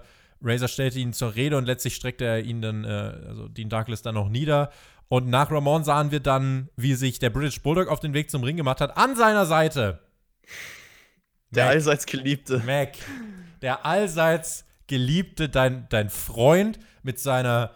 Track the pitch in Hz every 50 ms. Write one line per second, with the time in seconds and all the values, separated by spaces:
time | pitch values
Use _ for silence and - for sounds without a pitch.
0 | - - _ _ _ _ _ _ - 117 120 123 127 - - - 135 131 123 131
1 | 123 120 110 - 127 113 104 117 135 151 147 135 123 123 127 127 - 127 - -
2 | - 127 - - 127 117 113 113 107 120 117 117 110 110 107 107 107 104 104 101
3 | 104 104 101 - - - 110 110 107 107 107 113 110 104 113 110 110 - 113 -
4 | - 117 110 107 101 98 110 127 156 151 147 143 143 - - - - - _ _
5 | _ _ 127 127 123 123 120 131 160 147 156 147 143 143 151 165 147 151 143 147
6 | 147 143 151 147 131 139 135 135 135 135 135 131 131 - _ - 117 139 131 120
7 | 135 131 117 - 131 120 104 131 147 143 - - - 139 160 185 185 - 208 -
8 | - 151 139 147 151 - - 135 120 135 160 170 147 131 127 - 147 139 - 170
9 | 220 262 269 233 233 220 214 208 190 156 160 156 156 160 156 143 110 98 87 -
10 | _ _ _ _ _ _ _ _ _ - - - - - - - - - - _
11 | _ _ _ _ _ _ _ _ _ _ 113 120 127 127 139 160 143 151 147 147
12 | - - - 135 131 139 143 139 - - 131 123 113 123 139 143 139 - - -
13 | - - 277 254 226 214 190 185 175 170 - - 131 127 131 - - 151 175 202
14 | 208 185 160 170 160 165 165 165 160 - - - - _ _ _ _ - 139 127
15 | 127 127 156 185 185 - - - 156 139 - 131 131 127 131 127 113 - - 110
16 | 104 101 - - - - 107 113 120 143 165 185 202 220 220 - - - _ _
17 | - 131 117 - - 139 131 127 123 123 120 120 120 107 -